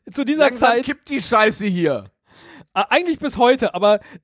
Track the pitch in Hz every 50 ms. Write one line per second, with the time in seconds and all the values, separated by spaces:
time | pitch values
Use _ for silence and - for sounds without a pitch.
0 | _ - - - 277 226 302 311 294 277 247 233 247 240 233 240 262 - - -
1 | _ - 285 262 175 - 240 214 214 214 - - 202 208 180 175 170 151 135 110
2 | 98 95 _ _ _ _ _ - - - - - - _ - 185 202 - - 302
3 | 359 349 320 - - 285 - - 240 240 254 262 233 - - 180 196 208 214 208
4 | - - - 185